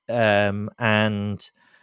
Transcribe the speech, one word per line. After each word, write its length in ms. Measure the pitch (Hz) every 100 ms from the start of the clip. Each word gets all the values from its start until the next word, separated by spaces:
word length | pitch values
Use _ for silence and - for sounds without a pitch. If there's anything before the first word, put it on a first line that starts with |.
| -
um, 600 | 120 110 101 101 101 107 -
and, 720 | 117 107 107 104 104 98 - _ _ _